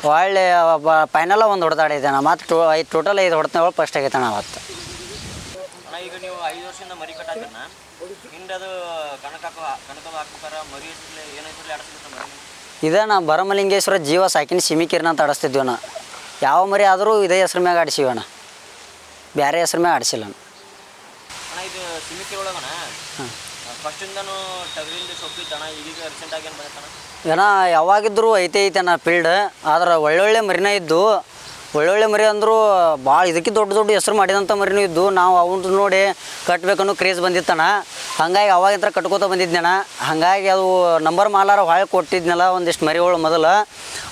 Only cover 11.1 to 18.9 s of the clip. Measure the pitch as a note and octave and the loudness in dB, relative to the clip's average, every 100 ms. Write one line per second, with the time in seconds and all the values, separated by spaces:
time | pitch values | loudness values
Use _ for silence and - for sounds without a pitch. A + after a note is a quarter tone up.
11.1 | D#3 D3+ C#3+ D#3 D#3+ D#3+ D3+ D3+ D3+ - | -18 -18 -16 -18 -18 -14 -14 -14 -20 -18
12.1 | - - - - - - - D#3 F3+ A3 | -16 -16 -16 -20 -20 -20 -4 0 2 2
13.1 | G3+ D#3+ D#3 F#3+ G3 G3 G3 G3+ G3 D3 | 2 2 2 2 0 2 2 2 0 2
14.1 | E3+ F#3 D#3+ D3 F3+ - D#3+ E3 F3 E3 | 2 4 2 0 -2 0 0 0 0 0
15.1 | D3+ D3+ C#3+ D3+ C3+ C3 A#2 - - - | 2 0 0 -2 0 -2 -4 -8 -16 -18
16.1 | - - - C3+ D#3 F#3+ G3 G3+ F#3 G#3 | -18 -18 -2 2 2 2 4 4 4 4
17.1 | G#3+ F#3+ F#3 F3+ F3+ F3+ F3 D#3+ - C3+ | 2 4 4 2 2 2 2 0 0 -2
18.1 | A#2 G2+ - - - - - - | -2 -8 -16 -20 -20 -20 -20 -20